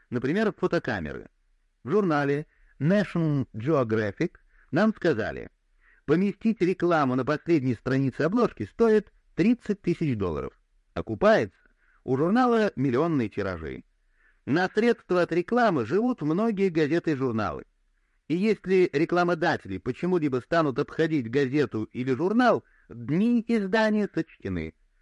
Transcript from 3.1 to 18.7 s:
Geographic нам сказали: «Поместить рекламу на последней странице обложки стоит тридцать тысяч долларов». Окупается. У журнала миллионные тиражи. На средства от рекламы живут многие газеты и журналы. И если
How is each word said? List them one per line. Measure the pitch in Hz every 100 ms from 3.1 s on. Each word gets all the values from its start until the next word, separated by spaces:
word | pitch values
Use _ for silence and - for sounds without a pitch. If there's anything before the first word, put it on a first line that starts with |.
| 175 160 143 123
Geographic | 110 120 151 117 110 107 - 170 - _ _ _
нам | 147 220
сказали: | - 175 113 92 65 57 _ _ _ _ _
«Поместить | - 160 202 - 226 -
рекламу | 180 185 170 160 135 127
на |
последней | 127 151 - 170 131
странице | 113 - 135 135 -
обложки | 147 233 233 - 101
стоит | - 226 214 - _ _
тридцать | - 202 247 - 202
тысяч | - 170 160 113
долларов». | 92 73 67 - _ _ _
Окупается. | - 82 107 208 202 104 _ _ _ _ _
У | - 127
журнала | 165 233 254 233 208
миллионные | - 135 120 170 151 107
тиражи. | - 98 85 78 64 - _ _ _ _ _ -
На | 151 185
средства | - 240 226 - 180
от | 165
рекламы | 165 170 240 233 156 110
живут | 180 247 247
многие | 147 170 226 190 196
газеты | 165 147 165 170
и |
журналы. | 139 131 110 98 69 - _ _ _ _ _ -
И |
если | 170 214 202 175